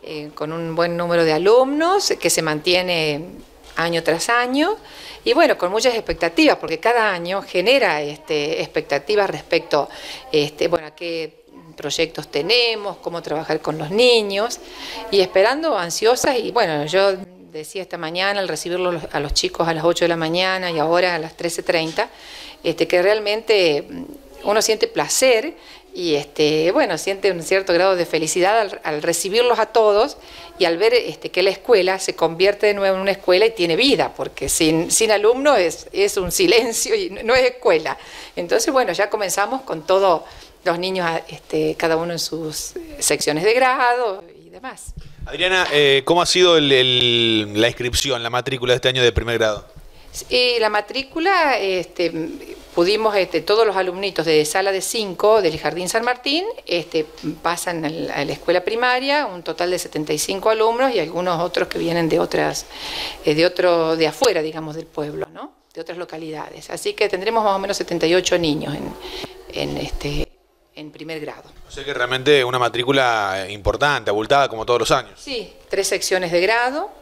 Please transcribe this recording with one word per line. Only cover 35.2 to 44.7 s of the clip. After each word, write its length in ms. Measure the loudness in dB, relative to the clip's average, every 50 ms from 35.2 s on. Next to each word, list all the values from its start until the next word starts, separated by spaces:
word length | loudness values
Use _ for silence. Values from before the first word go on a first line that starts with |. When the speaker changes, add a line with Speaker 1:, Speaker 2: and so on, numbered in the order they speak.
| 4 4 2 4 4 4 4 4
Speaker 1:
es, 300 | 2 0 -2 -6 -14 -10 -2
es 240 | 0 0 0 0 -2
un 140 | -4 -2
silencio 600 | 0 2 2 4 4 4 4 2 -2 -4 -2 -2 -2
y 140 | -2 -2 -4
no, 140 | -8 -8 -2
no 100 | 2 2
es 100 | 4 4
escuela. 540 | 2 0 0 2 2 2 2 2 -2 -8 -8 -12 -20 -18 -18 -18 -14 -8
Entonces, 360 | -8 -4 0 0 0 2 2
bueno, 200 | 2 2 2 0 0
ya 160 | -2 -2 -2
comenzamos 520 | 0 -4 -4 -2 -2 -2 -2 -2 -2 -6
con 200 | -6 -8 -10 -10 0 2
todos 360 | 2 4 6 4 4 2 0 -8 -20 -20 -20 -20 -20 _ _
los 140 | -2 -2 -2
niños, 320 | -2 -4 -4 -2 -2 -2 -2 -4 -6 -8
este, 460 | -18 -18 -14 -6 -4 -2 -2 -2 -2
cada 200 | -2 -2 0 0
uno 160 | 0 -2 -4
en 80 | -6 -6
sus 540 | -6 -8 -8 -8 -8 -8 -8 -8 -10 -10 -12 -14 -16 -14 -12 -6
secciones 440 | -2 -2 -2 0 0 -2 -2 0 2
de 100 | 2 2
grado 720 | 4 4 2 2 2 2 2 2 0 -2 -4 -4 -6 -12 -20 -20 -20 -20
y 40 | -20
demás. 440 | -20 -18 -18 -18